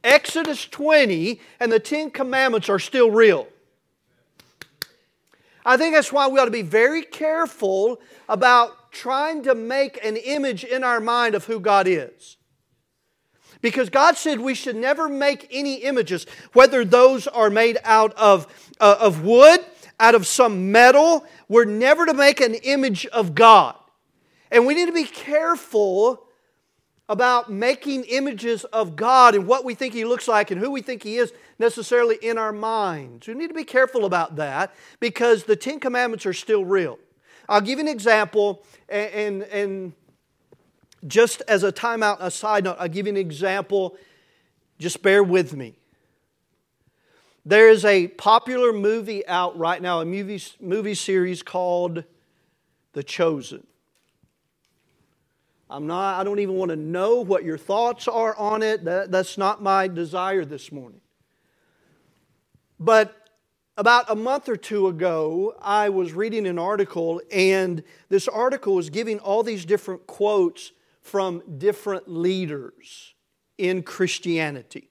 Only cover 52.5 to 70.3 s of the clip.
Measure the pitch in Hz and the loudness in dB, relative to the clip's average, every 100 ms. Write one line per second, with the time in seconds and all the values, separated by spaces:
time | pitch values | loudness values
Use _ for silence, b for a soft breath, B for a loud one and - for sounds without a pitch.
52.5 | _ _ _ _ 143 139 - 170 147 117 | _ _ _ _ -16 -14 -4 -2 -2 -10
53.5 | - _ _ _ _ _ _ _ _ _ | -20 _ _ _ _ _ _ _ _ _
54.5 | _ _ _ _ _ _ _ _ _ _ | _ _ _ _ _ _ _ _ _ _
55.5 | _ _ 143 151 180 196 185 196 202 202 | _ _ -12 -8 -4 -4 -4 -4 -4 -4
56.5 | 190 180 160 156 175 202 240 190 190 170 | -4 -4 -6 -8 -4 0 0 0 -4 -4
57.5 | 160 - 208 240 240 - 226 226 214 208 | -10 -6 -2 -2 -4 -6 -4 -4 -4 -4
58.5 | 214 220 214 165 185 190 185 185 - 196 | -2 -2 -4 -4 -6 -2 -4 -4 -4 -4
59.5 | 208 202 196 190 170 165 180 185 190 151 | -2 -2 0 -2 -6 -8 -6 -4 -4 -6
60.5 | 147 - 143 123 98 _ _ _ _ _ | -14 -18 -20 -20 _ _ _ _ _ _
61.5 | _ _ _ _ _ _ _ _ _ _ | _ _ _ _ _ _ _ _ _ _
62.5 | _ _ _ 165 220 214 _ _ _ _ | _ _ _ 2 2 2 _ _ _ _
63.5 | _ _ - 214 240 233 214 233 277 277 | _ _ -2 2 2 0 -6 -4 -6 -6
64.5 | 220 - 208 190 165 180 160 156 165 208 | -10 -8 -4 -4 -2 -6 -4 -6 -6 -8
65.5 | - 202 208 208 190 175 160 220 220 196 | -8 -4 -2 -2 -4 -6 -6 -6 -6 -6
66.5 | 175 175 208 196 175 165 170 - 202 190 | -6 -6 -4 -4 -4 -6 -8 -6 -2 0
67.5 | 190 185 165 b b b 190 - 214 247 | 0 -2 -8 b b b -2 -2 -4 -4
68.5 | 269 208 190 156 170 226 208 196 208 226 | -4 -4 -4 -4 -8 -8 -8 -4 -4 -4
69.5 | 208 165 202 - 185 - - 208 | -8 -4 -4 -4 -16 -18 -4 -2